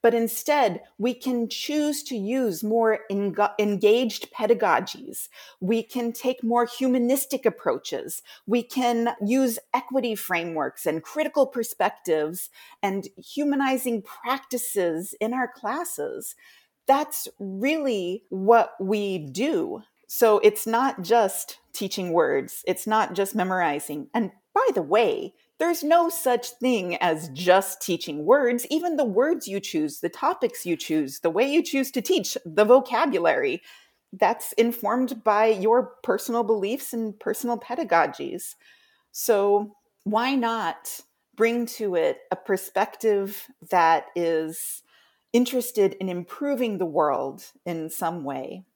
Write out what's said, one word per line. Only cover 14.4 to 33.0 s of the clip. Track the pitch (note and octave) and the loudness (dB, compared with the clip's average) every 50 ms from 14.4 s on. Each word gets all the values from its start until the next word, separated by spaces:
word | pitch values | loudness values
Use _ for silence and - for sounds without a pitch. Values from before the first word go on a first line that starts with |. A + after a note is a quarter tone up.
| C4+ _ B3 B3 - - - G#3 F3+ E3+ D#3+ D#3+ F3+ - - - | -4 _ -6 -6 -6 -4 -2 0 0 0 0 -2 -6 -8 -6 -6
in | G#3+ A3 B3 | -4 -4 -2
our | C4 B3+ A#3+ | -2 -4 -4
classes. | - - - G3+ A#3+ D#4 E4+ - - - C#3+ - - - - - - _ _ - - - _ _ _ _ _ | -6 -8 -6 -6 -4 -4 -6 -8 -6 -8 -8 -8 -8 -10 -12 -14 -16 _ _ -20 -20 -20 _ _ _ _ _
That's | - F3 F3+ G3+ G3 - - - - - _ | 2 2 2 2 -2 -6 -8 -8 -10 -10 _
really | G3+ G3 F#3+ F#3+ G#3 C4+ D#4 D#4+ D4 C#4 A#3 G3+ F3+ F3 F#3 A3 _ _ | -10 -10 -6 -2 -2 0 0 0 0 0 0 0 -2 -4 -6 -8 _ _
what | - F#3+ F#3+ G3+ A#3 A#3 - - - - | -6 -4 4 6 6 6 6 4 -2 -8
we | G3 F#3+ G#3 G#3 G3+ G3+ F#3+ F#3 | -2 -2 -2 -2 -2 -2 -4 -6
do. | D3+ C#3 C3 F3+ A#3+ D4+ D#4 F#3 D#3 F2+ F#2 - - _ _ _ _ | -6 -8 -4 -2 -2 0 0 0 -2 -2 -6 -10 -12 _ _ _ _
So | _ - - A#3+ A3+ G#3+ G3+ | _ 0 4 6 6 6 8
it's | - G#3+ G#3 - - A3+ | 6 4 4 4 -6 -2
not | A3+ A3+ C4 C4+ - - | 0 2 2 0 0 -2
just | F#3 E3+ A3 A#3+ A3 F#3+ - - - - - - _ _ _ | -2 2 4 4 4 4 0 -4 -10 -10 -14 -20 _ _ _
teaching | - G#3+ F#3+ - - F#3 F3+ E3 | -6 -6 -4 -4 -4 -4 0 2
words. | F3 D#3+ C#3 C#3 C#3 C3+ - - - - - | 4 4 4 2 0 -2 -4 -12 -8 -4 -4
It's | F#3 - - G#3+ | -4 -2 -2 0
not | G#3+ A3 G#3 - F#3 | 2 2 2 0 0
just | F3 G3 G3 - | -2 -2 -2 0
memorizing. | G#3+ F#3 F#3+ F#3 F#3 F3 D#3 C#3+ D3 - - D3 D3+ C3+ - _ | -4 -2 0 0 0 0 0 -2 -2 -6 -8 -10 -10 -10 -4 _
And | A#3 A3 F#3+ - _ _ _ _ | -2 -2 -2 -6 _ _ _ _
by | G4+ C5 B4+ C4+ | 0 0 2 0
the | G3 | 0
way, | E3 C#3 E3+ G#3+ A#3+ F#3 - - - G3 _ _ _ _ _ _ | 0 2 4 4 4 4 2 -2 -4 -10 _ _ _ _ _ _
there's | D#4 E4+ F4 E4 - | 0 0 0 -2 0
no | D4 E4 F4 E4+ E4 | 4 4 4 4 2
such | E4 - - C4 B3 A#3+ A#3+ - | -2 -2 0 0 0 0 -2 -6
thing | - _ A#3+ B3+ B3 G#3+ F3+ F3+ F3 | -10 _ 0 0 2 2 0 -2 -2
as | - - F3+ D#3+ D#3 D#3+ D#3+ | 0 2 0 0 0 -4 -10
just | C3 C#3 F3+ F3 F3+ F#3+ F#3+ F#3+ - - | -10 -4 4 6 6 6 6 0 -8 -8
teaching | - - F3 E3 - - D3 D3 D3+ | -4 -4 -2 -4 -2 -6 -8 -4 4
words. | E3+ B3 C#4+ C#4 A#3+ A#3 A#3+ - - | 4 4 6 6 2 0 0 -2 -2
Even | C#4+ D#4+ E4+ F4+ D#4+ | -2 -2 0 0 0
the | C#4+ C#4+ | 0 0
words | A#3 F#3+ G3 C4 D#4 F4 C4+ - - | 2 2 2 2 2 0 -2 -4 -6
you | F#3+ G3 | -6 -6
choose, | G3 - - E3 D3+ D3+ C#3+ - | -6 -4 -2 -2 -2 -2 -4 -6
the | - E3+ | -8 -8
topics | - - - C#4+ F4+ - - G3+ - - - | -6 -2 -2 -2 -2 0 -2 -4 -4 -4 -4
you | F3+ E3+ D#3+ | -4 -4 -4
choose, | - - D#3+ D#3 D3 C3+ C#3 - | -2 -2 -2 -2 -2 -2 -6 -2
the | - E3+ | -2 0
way | D#3+ F#3+ B3 C#4 | 2 2 2 4
you | C#4+ E4+ | 2 0
choose | - - - C4+ C4+ C4 | 0 2 -2 -2 -2 0
to | - C4 | -4 -4
teach, | - - F4+ E4 F3+ - - - _ | 0 0 0 0 0 -2 -8 -8 _
the | F3 D#3 F3+ G#3+ | -4 2 2 6
vocabulary, | G#3+ A#3+ C4+ B3+ - B3 A3+ | 8 8 6 6 4 0 0